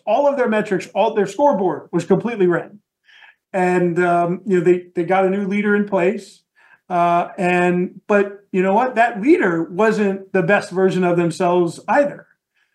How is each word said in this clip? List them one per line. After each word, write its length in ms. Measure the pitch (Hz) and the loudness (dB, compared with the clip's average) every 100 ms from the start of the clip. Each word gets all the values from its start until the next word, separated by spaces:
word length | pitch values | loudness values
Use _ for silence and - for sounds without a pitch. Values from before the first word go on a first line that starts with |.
| - | -4
all 200 | 220 285 | 0 2
of 120 | 269 | 2
their 100 | 240 | 0
metrics, 400 | 214 208 185 - | 0 -2 -4 -4
all 180 | 202 220 | -2 0
their 140 | 220 196 | 0 -4
scoreboard 640 | - 285 208 190 143 - | 2 2 2 -2 -4 -4
was 140 | 170 - | -6 0
completely 400 | 185 220 233 180 | 0 0 0 0
red. 320 | 165 - - _ _ _ - - _ _ | 0 -4 -18 _ _ _ -20 -20 _ _
And, 480 | 196 180 180 175 165 | -2 0 2 0 0
um, 380 | 175 175 175 185 - | 0 0 0 -4 -2
you 120 | 180 | 0
know, 60 | |
they, 220 | 170 180 - | 2 0 0
they 100 | - | -8
got 220 | 170 190 196 | -2 0 0
a 40 | |
new 160 | 196 196 | -2 -4
leader 300 | 208 208 208 | -2 0 0
in 100 | 202 | 0
place. 560 | 190 175 220 - - _ _ _ _ _ | 0 0 -2 -10 -20 _ _ _ _ _
Uh, 400 | 180 175 175 175 - | -2 0 0 -2 -4
and, 640 | 180 180 180 180 185 - _ | -2 0 2 0 -2 -8 _
but 400 | 208 196 - _ | 0 0 -6 _
you 120 | 190 | -2
know 100 | 185 | 2
what? 220 | 196 254 | 2 0
That 260 | 214 233 233 | 0 0 0
leader 440 | 233 330 220 170 | 2 4 4 -2
wasn't 680 | 165 175 220 196 208 190 - | -4 0 0 2 0 -2 -4
the 100 | 190 | -2
best 280 | 175 202 - | 2 0 0
version 340 | 175 190 170 | 0 0 2
of 140 | 180 170 | 0 0
themselves 600 | 170 160 175 180 170 - - | -2 -2 0 2 0 -4 -2
either, 400 | 233 285 - - _ _ _ _ | 0 0 -4 -20 _ _ _ _